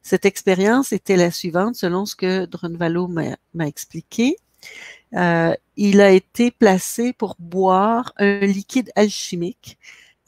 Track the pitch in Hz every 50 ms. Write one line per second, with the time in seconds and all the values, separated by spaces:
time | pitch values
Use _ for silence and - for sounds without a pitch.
0 | _ - 285 285 - 196 - - - 202 185 180 190 208 233 269 269 - 226 185
1 | _ - 196 180 175 175 165 - - 175 160 175 196 233 240 - - 175 175 185
2 | 208 202 - - 190 185 185 190 180 175 - 175 - 170 170 170 175 165 165 175
3 | 185 180 175 160 151 123 - _ _ _ - 165 160 147 - - - _ - 165
4 | - _ - - 233 262 349 - _ _ _ _ - - - - - - - -
5 | _ _ - 175 180 170 170 165 165 165 - - _ _ _ - 208 202 196 202
6 | 202 196 190 190 - _ _ - 240 240 _ _ 233 202 190 185 - - - -
7 | 233 247 254 _ 220 190 - _ 170 170 175 185 190 185 185 185 202 220 233 233
8 | 247 - _ - 202 202 202 202 196 202 196 196 196 _ - 262 220 - - -
9 | 214 208 - - - - 190 175 170 185 247 _ _ - - _ _ - - -
10 | _ _ _ _ _